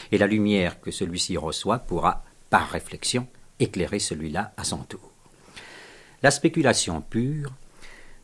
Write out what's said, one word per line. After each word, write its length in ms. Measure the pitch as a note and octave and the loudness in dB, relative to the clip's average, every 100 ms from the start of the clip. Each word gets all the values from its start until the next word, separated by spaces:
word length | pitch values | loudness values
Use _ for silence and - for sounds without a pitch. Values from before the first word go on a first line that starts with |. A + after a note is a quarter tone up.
| - | 0
et 60 | G2+ | 4
la 100 | G2+ | 4
lumière 520 | G#2+ G#2 G2+ F2 - | 4 4 4 2 -2
que 120 | - | -10
celui-ci 440 | - F2 F2 - E2 | -6 -4 -4 -2 -2
reçoit 440 | D#2 D2 F#2+ B2 | -4 -4 0 0
pourra, 440 | - E2+ F2+ - - - - | 0 0 2 0 -8 -18 2
par 200 | G#2+ - | 2 2
réflexion, 580 | F2 - - - B2 B2+ - - - | -6 -8 -8 -2 -2 -4 -14 -16 -2
éclairer 400 | A2+ F#2+ E2 G#2 | -2 0 -2 -2
celui-là 540 | - D#2 D#2+ D2+ - - | -4 -4 -4 -4 -6 -6
à 80 | |
son 140 | - D#2 | -6 -6
tour. 340 | - - - _ - - - - - - - - - - | -8 -14 -16 _ -20 -20 -20 -20 -20 -20 -20 -20 -20 4
La 100 | C#3 | 4
spéculation 720 | C#3 E3 D#3+ C3+ G#2 - D#2+ | 6 2 4 4 4 2 -4
pure 500 | - A2+ B2+ D3+ C#3 C3 - - - - - - | -2 -2 0 -2 -6 -10 -20 -20 -18 -18 -20 -20